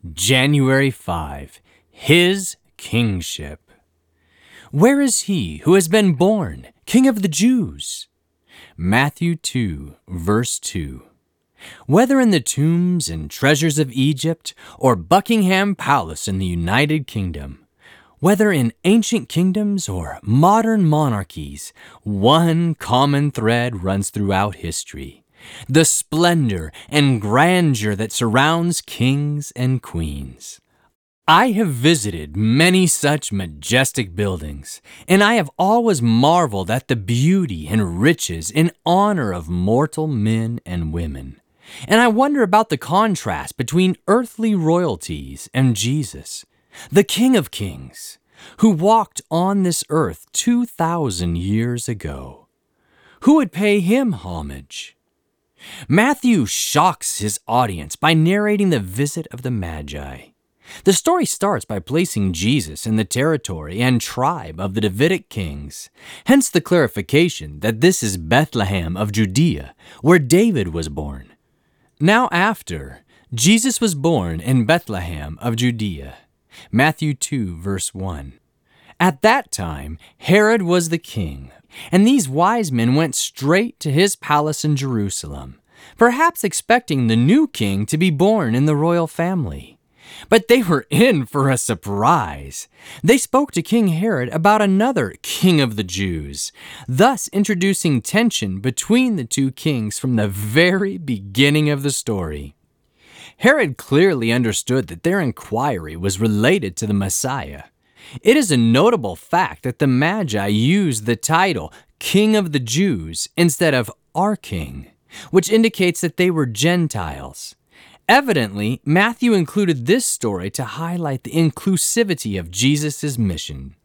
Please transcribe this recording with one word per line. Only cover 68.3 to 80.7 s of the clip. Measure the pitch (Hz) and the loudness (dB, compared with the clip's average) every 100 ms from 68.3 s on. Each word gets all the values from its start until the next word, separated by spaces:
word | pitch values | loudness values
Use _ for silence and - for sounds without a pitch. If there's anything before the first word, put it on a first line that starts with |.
| 123 156 120 95 98 80 90 | 2 2 -2 -2 -2 -2 -4
of | 107 | -2
Judea, | 104 104 98 165 73 67 _ - - | 0 0 2 0 0 -10 _ -20 -2
where | 147 180 | 4 4
David | 127 175 233 156 87 | 4 2 4 0 -2
was | 80 78 | -4 -6
born. | 71 73 67 62 _ _ _ _ _ _ _ | -8 -8 -10 -16 _ _ _ _ _ _ _
Now | 160 220 254 | 2 2 2
after, | 170 196 214 - 80 67 - _ _ _ | 0 0 -2 -8 -12 -12 -18 _ _ _
Jesus | 117 139 220 254 226 | 0 4 4 4 0
was | 226 151 | -2 0
born | 156 151 87 80 | 0 0 0 -4
in | 107 131 110 | 0 0 2
Bethlehem | 165 - 95 85 78 71 78 | 0 0 -8 -6 -8 -10 -8
of | 120 113 | -6 -2
Judea. | 123 117 107 78 69 - _ _ _ - - | -2 -2 -6 -6 -12 -18 _ _ _ -20 -4
Matthew | 107 151 - 156 | 2 2 0 -4
two, | 139 - 139 98 82 | -4 -6 -6 -6 -6
verse | 95 98 - | -6 -6 -6
one. | 95 95 76 69 - _ _ _ _ _ _ | -8 -8 -8 -12 -18 _ _ _ _ _ _
At | 180 139 | 0 2
that | 214 269 - | 2 2 -2
time, | - 92 73 71 80 - _ | -8 -8 -8 -12 -16 -18 _
Herod | - 196 214 233 | 2 4 4 2
was | 175 | 2